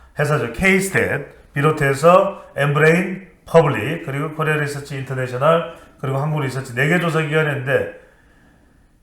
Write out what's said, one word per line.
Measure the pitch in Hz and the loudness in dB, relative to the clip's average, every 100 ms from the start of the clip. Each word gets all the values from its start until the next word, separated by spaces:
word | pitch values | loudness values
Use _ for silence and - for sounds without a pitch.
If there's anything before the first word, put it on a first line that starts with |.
| - - | -10 -4
회사죠. | 147 151 120 | -2 0 -2
K-스탯 | - 190 190 190 123 95 131 143 - - | -2 2 2 2 0 0 -2 -6 -18 -10
비롯해서 | 143 151 156 139 135 165 185 190 - - - | 0 0 2 0 2 6 6 4 -4 -10 -2
엠브레인, | 143 143 156 170 190 190 - _ - | 0 4 4 4 0 -6 -14 _ 2
퍼블릭, | 165 147 113 113 165 - | 4 4 0 -4 -6 -8
그리고 | 139 151 | -6 -6
코리아 | 156 151 151 | -4 -2 -2
리서치 | 143 143 - 139 | -4 -8 -10 -10
인터내셔널, | 131 131 127 123 147 165 165 - - _ | -8 -6 -6 0 2 2 0 -12 -20 _
그리고 | 135 135 | -6 -4
한국 | 151 151 | -2 -2
리서치 | 135 123 127 | -4 -6 -6
네 | 120 147 | -2 0
개 | 175 | 0
조사 | 170 156 | 0 -2
기관인데, | 151 156 151 127 131 127 98 - - _ _ _ _ _ _ _ _ _ | -2 -2 -2 -2 -2 -2 -2 -12 -20 _ _ _ _ _ _ _ _ _